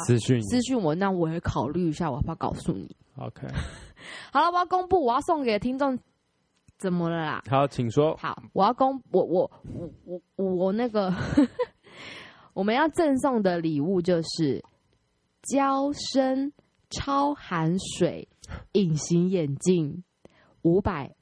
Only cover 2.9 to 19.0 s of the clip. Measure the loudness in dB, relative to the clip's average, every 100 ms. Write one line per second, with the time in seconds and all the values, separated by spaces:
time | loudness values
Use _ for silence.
2.9 | -16 _ -14 -14 -12 -10 -8 -8 -12 -20
3.9 | -20 -18 -18 -2 2 2 2 0 0 2
4.9 | 4 4 2 2 0 2 0 0 0 0
5.9 | -2 -8 _ _ _ _ _ _ -6 -2
6.9 | 0 0 -2 -4 -6 0 2 2 0 -2
7.9 | 2 2 0 -6 -8 -6 0 2 2 0
8.9 | -2 -2 0 2 2 0 -4 -16 -12 -12
9.9 | -14 -14 -14 -12 -6 -2 0 0 0 -2
10.9 | 0 -2 -2 -2 2 2 0 -8 _ -20
11.9 | -20 -18 -18 -20 -20 -12 -4 0 2 2
12.9 | 2 2 4 2 2 2 2 0 0 0
13.9 | 0 2 2 0 0 0 0 -6 _ _
14.9 | _ _ _ _ _ -2 0 2 2 -2
15.9 | -4 -2 0 2 0 -4 -8 _ _ -14
16.9 | -8 -2 0 0 -2 -4 0 0 0 -4
17.9 | 0 0 -2 -12 _ -16 -16 -2 0 2
18.9 | 0